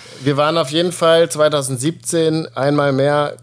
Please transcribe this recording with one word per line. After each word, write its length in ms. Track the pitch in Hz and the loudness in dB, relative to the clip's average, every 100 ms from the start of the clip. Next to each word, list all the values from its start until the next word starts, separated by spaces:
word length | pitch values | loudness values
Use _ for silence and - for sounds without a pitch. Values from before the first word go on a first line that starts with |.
| - - | -20 -8
Wir 140 | 131 143 | -4 0
waren 200 | 151 165 | 0 0
auf 120 | 143 | -2
jeden 200 | 156 175 | -2 -2
Fall 380 | 170 165 165 165 | 0 2 4 2
zweitausendsiebzehn 1160 | 147 151 147 135 127 143 170 - 165 160 160 156 131 | 2 0 0 -4 -4 -4 -6 -4 0 0 -2 -4 -4
einmal 360 | 135 147 143 | 0 2 2
mehr 420 | 131 139 147 147 - | 2 2 0 -2 -6